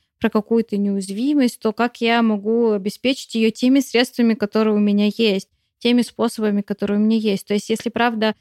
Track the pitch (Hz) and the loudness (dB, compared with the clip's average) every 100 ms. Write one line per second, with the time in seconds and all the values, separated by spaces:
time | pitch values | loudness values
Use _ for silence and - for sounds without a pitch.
0 | _ _ 220 214 208 233 220 202 202 196 | _ _ -2 0 0 0 0 -2 -2 -4
1 | 190 196 269 294 247 - 220 214 233 - | -6 -4 0 2 2 0 -4 -2 -4 -2
2 | 233 233 226 208 202 233 226 208 196 - | 0 2 2 0 0 0 2 0 -4 -4
3 | 247 277 - 233 226 - 254 277 254 226 | -2 -2 -4 0 0 2 2 2 2 0
4 | 247 - 233 220 202 220 220 208 208 202 | 0 0 0 0 0 0 2 2 2 2
5 | 208 202 226 190 - _ _ _ 233 247 | 0 2 0 0 -6 _ _ _ 0 0
6 | 226 - 226 - 214 202 202 202 202 208 | 0 -4 -4 -2 -2 -2 -4 -6 -2 0
7 | 214 226 214 196 - 208 - 220 233 - | 2 2 0 -2 -2 -4 -2 -6 -4 -2
8 | 240 226 214 - | -2 0 -4 -4